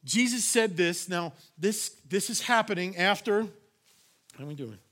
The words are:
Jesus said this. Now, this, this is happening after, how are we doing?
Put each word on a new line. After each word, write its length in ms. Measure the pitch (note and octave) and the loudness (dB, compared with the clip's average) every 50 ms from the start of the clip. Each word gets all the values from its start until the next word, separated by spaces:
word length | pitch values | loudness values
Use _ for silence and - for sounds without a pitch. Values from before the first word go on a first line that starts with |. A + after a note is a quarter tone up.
| _ | _
Jesus 420 | C3+ C#3 A3 B3 B3 A#3 B3 G#3 | -2 2 2 2 2 2 0 -2
said 320 | - - A#3 A3 A3 F3+ D#3+ | 2 4 4 4 4 2 2
this. 320 | F3+ E3+ F3 F3 - - | 2 2 2 -2 -6 -4
Now, 240 | F#3 F3 E3+ E3 - - - _ _ - | -4 -4 -4 -4 -8 -12 -20 _ _ -2
this, 320 | D3+ G3+ A3 G#3+ - - - _ _ C#3 | -2 -2 -2 -2 -6 -8 -10 _ _ -4
this 220 | D#3 G3+ G3 - | -2 -2 -2 -2
is 120 | A#3 G3+ | -4 -4
happening 540 | - - B3 A3+ G#3+ A3 G#3 E3+ F3+ F3+ F#3 F3 | 0 2 2 2 2 2 -2 -4 -4 -6 -2 0
after, 460 | F3+ F#3+ G3+ F#3+ - - G3+ G#3 A3+ G3+ - - _ _ _ _ _ _ _ _ _ _ _ _ _ _ - - | 2 2 2 2 2 0 2 2 2 -2 -8 -18 _ _ _ _ _ _ _ _ _ _ _ _ _ _ -16 -14
how 80 | C3 | -12
are 20 | D3 | -12
we 80 | D3+ | -10
doing? 240 | C#3+ C#3 A2+ G#2+ G2 _ _ | -10 -10 -12 -12 -14 _ _